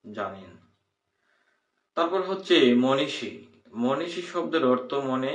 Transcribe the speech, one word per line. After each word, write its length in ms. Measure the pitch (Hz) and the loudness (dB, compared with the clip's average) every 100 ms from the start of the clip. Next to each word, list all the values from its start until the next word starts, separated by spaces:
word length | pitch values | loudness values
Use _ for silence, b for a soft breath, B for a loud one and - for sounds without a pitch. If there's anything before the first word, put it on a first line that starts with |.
| 110 | -14
জানেন। 400 | 104 98 95 92 90 _ _ _ _ _ _ _ _ _ _ _ _ _ - | -8 -8 -8 -18 -20 _ _ _ _ _ _ _ _ _ _ _ _ _ -2
তারপর 260 | 170 185 | 0 0
হচ্ছে 540 | 185 190 - 170 127 120 | -2 -6 2 6 6 6
মনীষী। 680 | 127 135 143 - 107 - - _ _ | 4 2 0 -6 -10 -12 -20 _ _
মনীষী 480 | 107 120 139 170 175 | -4 -2 0 -4 -8
শব্দের 440 | 175 175 - 160 131 | -6 -6 -2 0 2
অর্থ 280 | 123 - | 2 0
মনে 400 | 139 135 127 131 | -4 -2 -2 -4